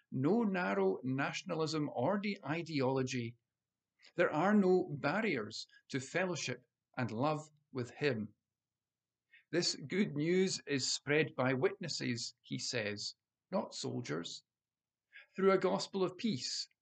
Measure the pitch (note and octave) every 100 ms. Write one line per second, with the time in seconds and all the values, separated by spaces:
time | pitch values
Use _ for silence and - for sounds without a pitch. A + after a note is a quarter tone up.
0 | _ C3+ C#3+ A3+ A3 F#3 F#3 G3 F#3+ F#3+
1 | B2+ C3+ D#3+ E3 - D#3+ D#3 D#3 C#3+ -
2 | C#3 G3+ G3+ G3 C3+ E3 E3 D3 B2+ C3+
3 | C3 C3 A#2 - _ _ _ _ _ _
4 | - - F3 G3 F#3+ G#3 F#3 F#3 - C#3+
5 | C#3+ F#3+ A3 C3+ G#2+ - - - - C3+
6 | C3 E3 F#3 E3 - - _ _ _ -
7 | A2+ A2 D3 D3+ - _ _ C3 A#2 -
8 | D3 A2+ G#2 _ _ _ _ _ _ _
9 | _ _ _ - _ E3 - - C#3 F#3
10 | G3+ C#3+ D#3+ F#3 F#3+ C#3+ - C#3+ - -
11 | C3+ D3 D3+ - B2+ C3 F#3+ - E3+ -
12 | C3 A2+ - - - C3+ - A#2+ G#2 G#2
13 | - - _ _ - F#3+ - - C3 B2
14 | B2 D#3 E3+ - _ _ _ _ _ _
15 | _ - - - F#3+ F#3+ F#3 F#3+ - G3
16 | F3+ - F#3 B2+ - - - _